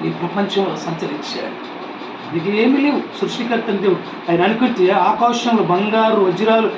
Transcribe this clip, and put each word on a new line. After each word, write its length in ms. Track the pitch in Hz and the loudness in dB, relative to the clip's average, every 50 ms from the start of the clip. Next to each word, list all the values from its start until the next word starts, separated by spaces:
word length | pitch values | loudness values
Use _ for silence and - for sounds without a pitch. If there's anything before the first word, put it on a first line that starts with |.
| 156 | -6
ఈ 40 | 165 | -6
ప్రపంచంలో 640 | 160 - 170 175 - 202 196 - - 196 190 165 151 | -4 -4 -6 -4 -2 -2 -2 0 0 0 0 -2 -2
సంచరించాడు. 920 | - - 170 165 160 180 - - - - - - 85 - - - - - - - - - - - - - - - - - - | -6 -6 -6 -6 -6 -6 -6 -6 -8 -8 -8 -8 -8 -8 -8 -10 -12 -12 -12 -12 -12 -12 -12 -12 -12 -12 -12 -12 -12 -10 -6
ఆయనకి 320 | 156 170 165 202 208 214 | -6 -4 -2 0 2 2
ఏమీ 140 | 240 262 285 269 | 4 4 4 4
లేవు. 400 | 285 294 254 233 - - - - | 4 2 2 0 -2 -6 -6 -4
సృష్టికర్త 500 | 190 - - 247 226 240 233 226 - 220 | -4 -4 -4 -4 -4 -2 -2 -2 -2 -2
దేవుడు. 600 | 202 190 196 196 170 - - - - - - 170 | -2 0 2 2 0 0 -2 -8 -12 -8 -4 0
ఆయన 120 | 170 175 | 0 2
అనుకుంటే 480 | 185 208 226 233 254 220 - 185 180 185 | 2 2 2 2 0 0 2 4 4 4
ఆకాశంలో 720 | 202 185 180 220 214 - 240 233 226 - - 233 226 208 | 4 4 4 2 2 2 2 2 2 0 0 2 2 2
బంగారు, 580 | 170 165 180 190 208 214 220 226 220 220 208 202 | 2 2 2 2 2 2 2 2 2 4 4 4
వజ్రాలు, 500 | 190 180 170 190 220 220 226 226 214 - - | 4 2 2 2 2 4 4 4 4 2 -2